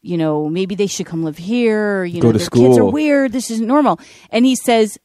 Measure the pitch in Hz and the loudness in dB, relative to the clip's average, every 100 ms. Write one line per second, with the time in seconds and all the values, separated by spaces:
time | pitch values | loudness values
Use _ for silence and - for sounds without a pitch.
0 | 160 170 160 151 151 165 190 190 202 - | -6 -4 -2 -2 -2 -4 -6 -4 -4 -4
1 | 185 165 160 151 175 240 233 214 208 196 | -8 -6 -6 -8 -6 -2 0 0 -2 -2
2 | 180 170 131 110 - 123 127 123 104 294 | -4 0 2 2 0 4 6 6 4 0
3 | 302 285 269 233 226 226 226 277 269 170 | 0 2 0 -4 -6 -6 0 2 2 0
4 | - - _ 226 254 254 - 233 220 - | -6 -20 _ 0 2 0 0 2 0 -4